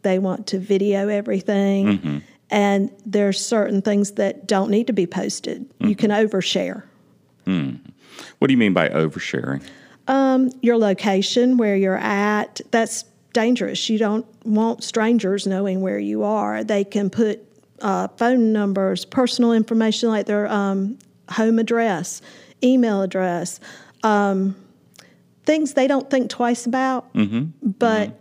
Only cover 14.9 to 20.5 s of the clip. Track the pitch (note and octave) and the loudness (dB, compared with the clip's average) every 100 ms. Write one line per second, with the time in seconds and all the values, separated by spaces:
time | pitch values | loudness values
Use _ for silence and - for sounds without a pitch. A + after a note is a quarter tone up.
14.9 | A#3 A3 A#3+ G3 G3 G3 F#3+ G3 F#3 F#3+ | 0 2 2 0 -2 -2 -2 -2 -2 -2
15.9 | G3+ G3+ G#3+ G#3 G#3+ G#3 G#3+ A3 G3+ G3 | -4 -4 -2 -2 -2 -2 -4 -2 -2 0
16.9 | G#3+ G3 G#3+ A3 G#3+ - _ _ _ G#3+ | -2 -2 0 -2 -2 -12 _ _ _ -2
17.9 | F#3 F#3+ - A#3 B3+ A3+ G#3+ G3+ G3 F#3+ | -2 -4 -2 2 4 2 2 0 0 -2
18.9 | F3+ - - B3 - A#3+ A3+ A3 A3+ A3 | -2 -4 -2 0 2 2 2 2 0 0
19.9 | A3 A#3 G#3+ G3+ G#3 G#3 | 0 0 -2 -2 -2 0